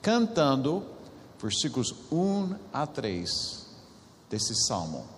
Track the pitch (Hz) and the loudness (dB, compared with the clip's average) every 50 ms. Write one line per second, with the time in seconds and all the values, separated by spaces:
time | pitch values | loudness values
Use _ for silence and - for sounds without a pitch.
0 | - 202 220 240 233 214 - 180 156 143 135 131 131 139 160 196 196 - - - | 4 4 4 6 4 4 4 4 6 6 6 4 4 2 0 0 -4 -6 -14 -16
1 | - - - - - - - - - 110 104 - - 151 117 131 120 - - - | -18 -18 -20 -20 -20 -20 -16 -6 -4 -2 -2 0 0 0 0 0 -2 -2 -4 -8
2 | - - - 165 185 196 196 202 196 185 190 202 - - - 135 147 151 - - | -8 -2 0 2 2 4 2 2 0 -2 -4 -6 -10 -8 -4 -4 -4 -4 -4 -4
3 | 127 110 95 87 87 87 - - - - - - - - - - - - - - | -4 -2 -2 -2 -2 -2 -2 -4 -4 -6 -8 -10 -14 -16 -20 -20 -20 -20 -20 -20
4 | - - - - - - - 107 - - 117 104 - - 123 95 85 80 78 65 | -20 -20 -20 -20 -12 -6 -4 -2 -2 0 0 0 2 2 2 0 -2 -2 -6 -8
5 | 58 - - | -8 -12 -16